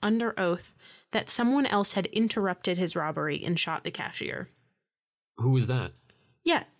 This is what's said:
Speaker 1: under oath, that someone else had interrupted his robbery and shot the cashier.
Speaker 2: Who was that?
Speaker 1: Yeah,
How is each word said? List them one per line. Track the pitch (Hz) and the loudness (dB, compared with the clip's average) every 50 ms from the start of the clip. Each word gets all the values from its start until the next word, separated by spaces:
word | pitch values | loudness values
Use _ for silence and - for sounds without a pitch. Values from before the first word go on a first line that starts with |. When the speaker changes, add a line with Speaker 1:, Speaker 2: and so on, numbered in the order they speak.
Speaker 1:
under | - 208 220 233 233 233 - - | 0 0 2 2 0 -2 -2 0
oath, | 190 175 175 175 - - _ _ - - - - _ _ | 0 0 0 -2 -4 -10 _ _ -20 -20 -20 -20 _ _
that | - 220 - - | -4 -4 -4 -2
someone | - - 240 240 269 285 277 | -2 0 2 4 4 4 2
else | - - 202 202 - | 2 2 2 0 0
had | - 202 175 | 0 -2 -2
interrupted | - - - 233 214 - - 196 190 180 - - 190 180 175 | -2 0 0 0 0 0 0 -2 -2 -2 -2 -2 -2 0 0
his | 185 165 - | 0 0 0
robbery | 170 151 156 160 156 151 151 147 - - | -2 -2 -2 -2 -2 -2 -2 -2 -2 -2
and | - 175 165 | 0 0 0
shot | - - 160 - - | 0 -2 -4 -4 -6
the | 175 | -6
cashier. | 170 - - - - - - - - - - - _ _ _ _ _ _ _ _ _ _ _ _ _ _ _ _ _ | -6 -6 -8 -8 -6 -6 -6 -6 -6 -6 -8 -10 _ _ _ _ _ _ _ _ _ _ _ _ _ _ _ _ _
Speaker 2:
Who | - 117 127 | -2 2 4
was | 131 131 113 120 | 4 4 4 2
that? | 127 123 92 85 - - _ _ _ _ _ _ _ _ - | 0 0 -2 -4 -6 -12 _ _ _ _ _ _ _ _ 0
Speaker 1:
Yeah, | 339 330 - - - _ _ | 2 2 2 0 -4 _ _